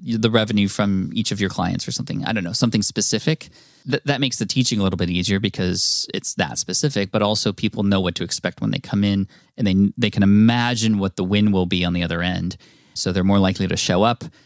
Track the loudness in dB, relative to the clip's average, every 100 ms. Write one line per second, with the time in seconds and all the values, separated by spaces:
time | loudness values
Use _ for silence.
0 | -4 0 4 4 4 2 2 2 0 0
1 | -2 -2 -2 -2 -2 -2 -2 -2 -4 -6
2 | -6 -6 -4 -4 -4 0 2 2 0 -2
3 | -2 0 -2 -4 -6 -20 _ _ -4 -4
4 | -4 -4 -4 -2 -2 -2 0 0 0 0
5 | -2 -2 -2 0 -2 -2 -2 -2 -2 -4
6 | -6 -6 -6 -4 -4 -4 -4 -2 -2 -2
7 | -2 0 0 0 -2 -2 -4 -2 2 2
8 | 0 -4 -6 -4 -6 -4 -4 -4 -2 0
9 | 2 0 -2 _ _ -4 0 4 2 2
10 | 0 2 4 6 6 4 0 0 0 2
11 | 0 -2 0 2 4 2 2 0 0 0
12 | -2 -2 -2 -2 -4 -8 -16 _ _ -6
13 | -2 2 4 4 4 2 -2 -2 0 2
14 | 2 0 -6 -16